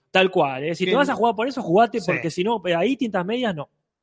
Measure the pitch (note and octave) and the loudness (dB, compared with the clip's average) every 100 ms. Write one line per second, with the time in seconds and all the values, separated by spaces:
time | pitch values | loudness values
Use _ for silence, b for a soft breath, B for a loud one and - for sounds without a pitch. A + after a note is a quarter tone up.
0 | _ F#3+ F#3+ F#3 C#3+ C3 D3+ E3 F#3 A3+ | _ 2 2 2 0 0 -4 -2 0 2
1 | C#4 G#3 A#3 G#3 B3 C4 G3+ F3+ A#3 A#3 | 2 2 0 0 -4 -4 2 4 4 0
2 | E3+ C3 D#3 E3 F#3+ A3+ F3 E3+ G3+ C4+ | -2 -2 -2 -2 -2 -2 -2 0 0 0
3 | A#3 F#3+ F3+ A#3+ A#3+ D#3+ C3+ _ _ _ | -2 -2 -2 -2 -2 -4 -10 _ _ _